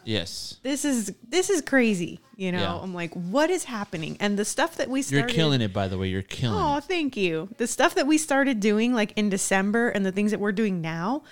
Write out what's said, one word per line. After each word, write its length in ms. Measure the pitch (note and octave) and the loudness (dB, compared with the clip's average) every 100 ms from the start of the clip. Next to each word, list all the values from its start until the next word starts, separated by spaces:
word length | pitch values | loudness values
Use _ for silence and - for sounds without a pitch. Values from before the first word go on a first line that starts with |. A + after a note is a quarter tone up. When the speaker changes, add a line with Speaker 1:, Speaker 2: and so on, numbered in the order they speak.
| A2+ | -4
Speaker 1:
Yes. 560 | G#2 E2+ - - - | -2 -4 -8 -12 -8
Speaker 2:
This 220 | B3+ C#4+ D4 | -4 -2 0
is, 280 | B3 G#3 - - | 0 -2 -8 -2
this 220 | D#4+ F#4 | 0 2
is 120 | F4+ | 0
crazy, 600 | - C4+ A#3 F#3 E3+ - _ - | 2 4 4 2 -2 -8 _ -8
you 160 | F#3 | -4
know? 60 | F3+ | 0
Speaker 1:
Yeah. 200 | F3 E3+ | -2 -2
Speaker 2:
I'm 140 | F#3+ | -6
like, 200 | F3 E3+ F3+ | -6 -6 -6
"What 340 | F3 C4 D#4+ | -2 2 2
is 160 | F#4 - | 0 -4
happening?" 500 | A3 G#3 E3+ D3+ - | -8 -6 -6 -6 -2
And 180 | G3+ G3+ | 0 0
the 60 | G#3+ | -2
stuff 320 | - E4 - | 0 -2 -2
that 100 | A#3+ | -2
we 100 | C4 | -2
Speaker 1:
You're 40 | |
Speaker 2:
started 300 | C4 C#3 A#3+ D#3+ | 0 0 2 2
Speaker 1:
killing 240 | D#3 C3 | 2 2
it, 140 | G#2+ | 2
by 160 | G2 F#2+ | 0 -2
the 80 | F#2+ | 0
way. 100 | F#2+ | -2
You're 140 | F#2+ | -2
killing 360 | - - A#2+ G4+ | -4 -4 -2 0
Speaker 2:
Aw, 200 | D#4 C#4+ | 0 0
Speaker 1:
it. 80 | - | -2
Speaker 2:
thank 320 | F4 C#4+ G#3 | -2 -2 -2
you. 320 | F3+ D#3+ G3 - | -2 -2 -6 -6
The 100 | A#3 | -4
stuff 280 | - D#4+ F4+ | 2 2 4
that 120 | C#4+ | 2
we 100 | D4+ | 2
started 440 | - C4+ C#4 A3 | 2 2 2 2
doing, 320 | G#3+ G#3+ A#3+ | 2 4 2
like, 180 | B3 G#3 - | 2 0 0
in 120 | G#3 | 0
December 600 | G3 - G3 G3 A#3 A#3+ | 0 2 2 2 2 2
and 160 | G3+ F#3+ | 0 0
the 60 | |
things 180 | F#3+ G#3 | 0 0
that 80 | F3+ | 0
we're 140 | G3+ | 0
doing 260 | G3 G#3+ F3+ | 0 0 0
now, 440 | D#3+ E3 F#3+ C#4+ - | -4 -4 -2 -4 -6